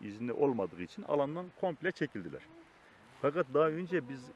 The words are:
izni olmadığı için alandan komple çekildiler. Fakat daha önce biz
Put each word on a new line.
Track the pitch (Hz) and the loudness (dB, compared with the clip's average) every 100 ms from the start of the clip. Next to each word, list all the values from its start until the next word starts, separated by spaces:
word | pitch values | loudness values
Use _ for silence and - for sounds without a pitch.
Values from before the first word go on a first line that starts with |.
izni | 104 101 120 | -10 -6 -4
olmadığı | 117 143 120 92 85 | 2 4 4 0 -4
için | 87 - | -8 -8
alandan | 202 147 139 160 180 - | -2 0 2 -2 -8 -2
komple | 190 156 170 | -2 0 -4
çekildiler. | - 147 110 82 67 - - - - - - - - | -2 -2 -2 -8 -10 -12 -20 -20 -20 -20 -20 -20 -2
Fakat | 139 151 147 | 0 2 2
daha | 139 160 | 4 4
önce | 156 180 175 127 | 2 0 0 -2
biz | 135 127 | -8 -12